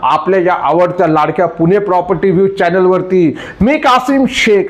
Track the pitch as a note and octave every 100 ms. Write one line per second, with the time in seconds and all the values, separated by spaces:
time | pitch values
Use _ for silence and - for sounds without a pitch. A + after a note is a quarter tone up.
0 | C3 D#3 F3+ F#3+ F3 F3 C3+ D#3+ F3 -
1 | E3 D#3 D#3 D#3 E3+ E3 E3 G3+ G3+ F3+
2 | F3+ E3+ G3 F3 G3 G3 F3 F#3 F#3 F3+
3 | - F#3 D#3+ A#2+ - - G#3+ D4+ C#4+ B3
4 | C4 C4+ B3+ - A3+ G3+